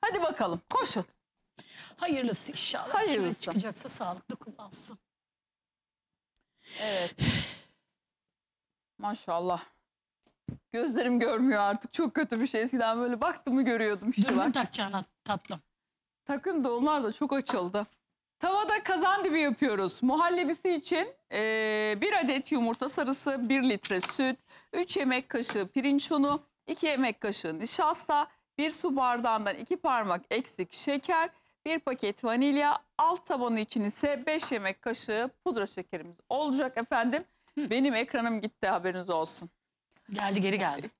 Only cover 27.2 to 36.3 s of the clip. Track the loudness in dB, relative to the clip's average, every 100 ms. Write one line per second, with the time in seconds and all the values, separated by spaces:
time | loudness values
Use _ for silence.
27.2 | -4 -2 -4 -4 -2 2 2 2 0 0
28.2 | 0 _ _ -2 -2 0 -2 2 2 2
29.2 | 2 0 0 -4 -4 -2 2 2 2 -2
30.2 | -2 -4 -4 -8 -8 -4 -2 -2 0 0
31.2 | 0 -4 _ _ -4 -4 -2 -2 -2 -2
32.2 | -2 2 4 4 2 0 _ 0 2 2
33.2 | -2 -2 0 0 0 0 -2 0 0 0
34.2 | 0 0 0 0 -2 -4 -4 -6 -2 -2
35.2 | -2 -4 -4 -2 -4 -6 -8 -8 -10 -18
36.2 | _